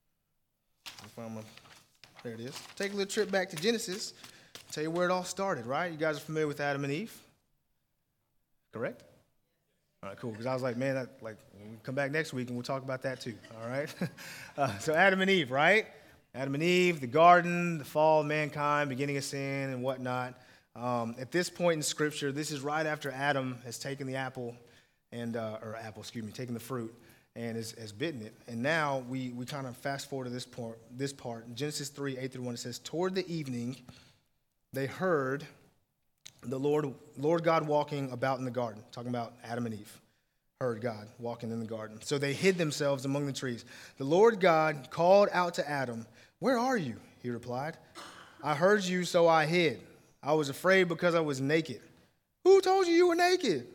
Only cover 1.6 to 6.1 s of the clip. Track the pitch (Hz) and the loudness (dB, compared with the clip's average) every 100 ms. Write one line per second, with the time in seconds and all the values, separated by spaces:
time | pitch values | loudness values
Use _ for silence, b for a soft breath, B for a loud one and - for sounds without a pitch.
1.6 | - - _ _ - - 120 113 120 - | -20 -20 _ _ -20 -16 -12 -10 -10 -12
2.6 | - - 196 202 196 - 190 196 185 156 | -12 -6 -4 -2 -2 -2 0 0 -2 -2
3.6 | 196 226 - 196 - - B B B B | 0 0 -2 -8 -10 -14 B B B B
4.6 | - - 156 170 180 185 175 - 196 147 | -12 -6 -4 0 2 0 -2 -4 -2 -2
5.6 | 117 143 180 156 156 | -2 -2 -2 -2 -2